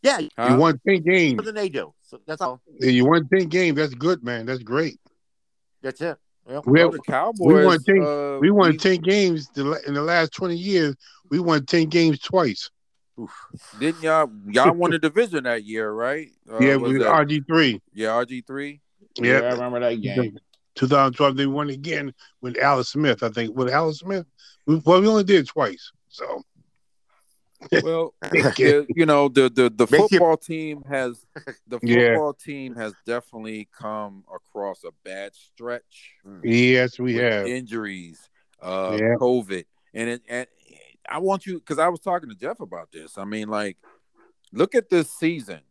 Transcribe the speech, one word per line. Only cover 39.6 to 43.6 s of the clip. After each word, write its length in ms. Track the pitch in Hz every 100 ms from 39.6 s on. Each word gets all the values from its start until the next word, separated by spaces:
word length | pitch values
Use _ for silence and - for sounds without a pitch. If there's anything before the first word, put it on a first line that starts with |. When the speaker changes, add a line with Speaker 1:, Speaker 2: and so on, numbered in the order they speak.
| - _ _
Speaker 2:
And 160 | 110 117
it, 120 | 120 113
and 180 | 120 127 _ _ 71 _ _ -
I 100 | 156
want 280 | 190 196 -
you, 140 | 175
'cause 180 | - 156
I 100 | 165
was 120 | 170
talking 280 | 196 180 147
to 60 |
Jeff 260 | 98 127 226
about 300 | 104 87 80
this. 240 | 80 80 -
I 60 |
mean, 240 | 101 107 107
like, 280 | 107